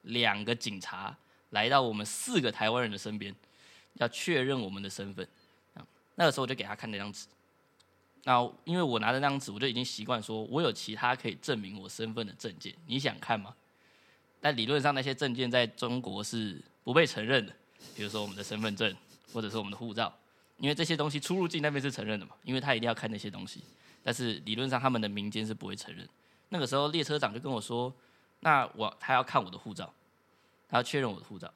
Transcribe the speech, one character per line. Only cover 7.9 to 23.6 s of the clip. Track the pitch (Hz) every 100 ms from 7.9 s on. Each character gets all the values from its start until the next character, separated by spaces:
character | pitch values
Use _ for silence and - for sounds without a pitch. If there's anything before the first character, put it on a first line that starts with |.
| _ _ _
那 | - 123 120 -
因 | - 180
为 |
我 | 156 117
拿 | 107
着 | 131
那 | 143
张 | 139
纸， | -
我 | 101
就 | 135
已 |
经 | 120
习 | 123 -
惯 | 107 120
说， | 107 110
我 | 110 139
有 | 160
其 | 104 -
他 | 107 123 127
可 | 117
以 | -
证 | - 120
明 | 95 101
我 | 95
身 | - 113
份 | 110 104
的 |
证 | 82 113 82
件， | - - -
你 | 127
想 | 139 -
看 | - 110
吗？ | 98 - _ _ _ _ _ _ _ _
但 | 151 127
理 | -
论 | 147
上 | 143
那 | 135
些 | 131
证 | 131 139
件 | 120 123
在 | 123 113
中 | - 120 123
国 | 107 98
是 | 107 117 104 90 - _
不 | -
被 | 135 165
承 | -
认 | 110 131 185
的， | - _ _ - -
比 |
如 | 104
说 | 107
我 | 104
们 | 98
的 |
身 | 101 107
份 | 110 101
证 | 110 95 - - -
或 | 117
者 | 107
是 | 113
我 |
们 | 101
的 | 101
护 | 117
照， | 107 113 - _ _ _ _
因 | 135
为 |
这 | 147
些 | 165 160
东 | 151
西 | 143
出 | - 185
入 | 170
境 | 165
那 | 151
边 | 143
是 | 139
承 | -
认 | 107 107
的 | 87
嘛， | -
因 | -
为 | 131
他 | 143
一 | 117
定 | 117
要 |
看 | 113 110
那 | 104
些 | 104
东 | 98 95
西。 | -